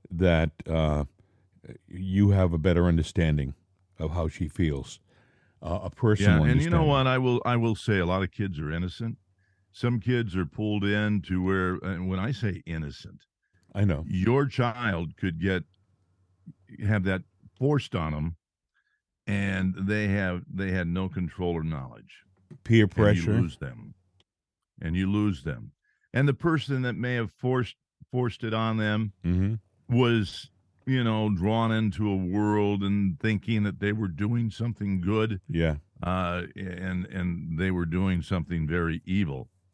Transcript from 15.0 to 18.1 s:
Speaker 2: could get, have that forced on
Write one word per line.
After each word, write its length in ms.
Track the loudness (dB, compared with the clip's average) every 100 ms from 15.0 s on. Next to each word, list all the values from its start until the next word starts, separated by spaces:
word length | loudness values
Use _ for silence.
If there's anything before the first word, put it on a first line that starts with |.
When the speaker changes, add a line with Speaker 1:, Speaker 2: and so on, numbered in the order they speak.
| -4 -4
Speaker 2:
could 220 | -4 -2
get, 220 | 0 0 -4 _ _ _ _ _ _ _ -20 -20 _ -6 0
have 180 | 0 2
that 180 | -2 -4 _ -20 -2
forced 380 | 0 0 0 -4
on 180 | -4